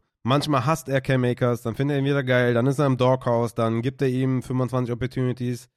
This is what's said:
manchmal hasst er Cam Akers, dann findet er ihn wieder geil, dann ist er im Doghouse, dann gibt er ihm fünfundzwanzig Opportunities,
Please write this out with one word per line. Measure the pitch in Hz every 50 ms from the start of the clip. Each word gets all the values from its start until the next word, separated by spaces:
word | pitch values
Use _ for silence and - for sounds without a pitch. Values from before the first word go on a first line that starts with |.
| _ _ _ _ -
manchmal | - 135 147 143 151 147 131 110
hasst | 151 165 - - 135
er | 139 135
Cam | 131 - 135 127 123
Akers, | 123 120 - 131 120 120 110 -
dann | 117 104
findet | - 135 143 147
er | 139
ihn | 135
wieder | 139 143 139 131
geil, | 127 127 123 123 120 120
dann | 117 120 139
ist | 135 139
er | 147
im | 135 131 117
Doghouse, | 123 127 131 127 - 127 120 117 117 113 -
dann | - 113 113 113 117
gibt | 117 135 135 -
er | 139 131
ihm | 127 127 131 131 131 127
fünfundzwanzig | - - 127 127 127 123 127 127 127 117 120
Opportunities, | 110 127 123 - 135 127 127 123 - 123 123 123 120 - _ _